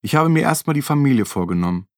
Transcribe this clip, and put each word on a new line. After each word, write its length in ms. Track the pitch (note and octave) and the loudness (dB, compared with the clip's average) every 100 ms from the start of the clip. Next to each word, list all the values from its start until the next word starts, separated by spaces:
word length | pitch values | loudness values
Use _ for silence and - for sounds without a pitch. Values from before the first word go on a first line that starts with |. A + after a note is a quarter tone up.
Ich 140 | G#2+ D#3 | 0 2
habe 140 | D#3+ | 4
mir 120 | D#3+ | 2
erstmal 320 | - D#3+ - | 2 -2 -2
die 80 | D3 | -4
Familie 440 | - D3 C#3+ B2 G2+ | 0 0 2 2 0
vorgenommen 640 | - F2 F2+ F2 F2+ F#2 | -4 -4 -2 -2 -4 -10